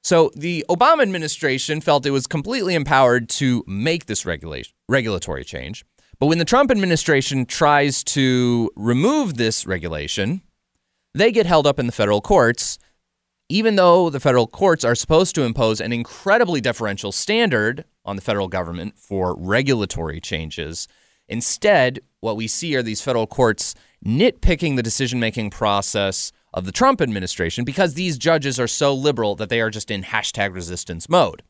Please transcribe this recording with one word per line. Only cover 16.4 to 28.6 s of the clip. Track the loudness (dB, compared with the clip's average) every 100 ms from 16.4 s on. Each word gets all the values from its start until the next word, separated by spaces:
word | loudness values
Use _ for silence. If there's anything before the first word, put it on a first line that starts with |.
| 2 0
deferential | -2 -2 -4 -6 -6
standard | -6 -2 0 2 2 0 -4 -14 _
on | -10 -8
the |
federal | -4 -4 -2
government | -4 -6 -8 -10 _
for | _ -4 -2 -4
regulatory | -2 -2 0 -2 -2 -6 -8 -10
changes. | -8 -8 -8 -10 -10 -10 -14 _ _ _ _
Instead, | -8 -6 0 4 4 4 -2 _ _
what | -6 -4
we | -6
see | -6 -2 -2
are |
these | -2 -4
federal | -2 -2 -2
courts | 2 2 2 -4 -8 _ _ -2
nitpicking | 2 2 4 2 2 0 -2
the |
decision-making | -2 -2 -2 0 -2 -2 -6
process | -2 2 2 0 -2 -2 -4 -10 _ _
of | -8 -6
the |
Trump | 2 2 2
administration | -2 -2 -6 -4 -4 -4 -6
because | 0 -2
these | 0 -6 -2
judges | 0 0 0
are | -2